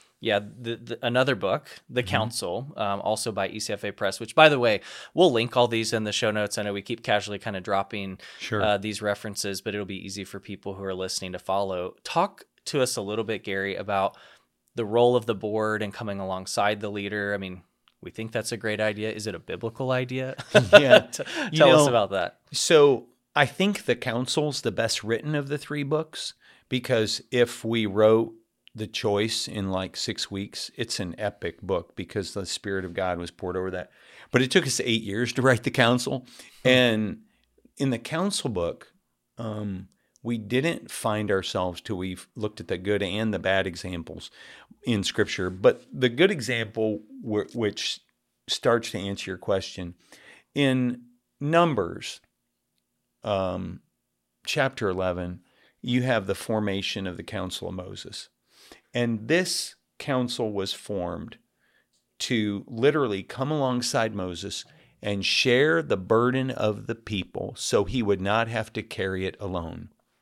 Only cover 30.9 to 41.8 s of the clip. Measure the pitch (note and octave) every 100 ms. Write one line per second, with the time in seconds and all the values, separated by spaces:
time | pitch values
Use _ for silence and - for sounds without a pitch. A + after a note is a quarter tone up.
30.9 | - F2+ - G#2 - F2+ - F#2+ F2+ -
31.9 | - F2 G#2+ F2+ G#2 F#2+ - G2+ F#2+ F#2
32.9 | F2+ F#2 F2 F2 - F#2 F2+ F#2 F2+ -
33.9 | _ - - - B2 C3 F#3+ C3+ - -
34.9 | A2+ G#2 G#2 A#2+ - C3 A#2+ - - A#2
35.9 | B2 B2+ C3 - - - - B2+ B2+ B2
36.9 | A2 G#2 - - _ _ _ _ - C3+
37.9 | A#2 - D#3+ G3 G3 C#3 F#2 E2+ - -
38.9 | _ _ _ _ - A2+ G#2+ G#2 F#2+ F#2+
39.9 | _ _ _ A#2 A#2 G2+ B2 E3 E3 -
40.9 | - A#2 G#2+ G#2 F#2+ F2+ G2 F2+ F2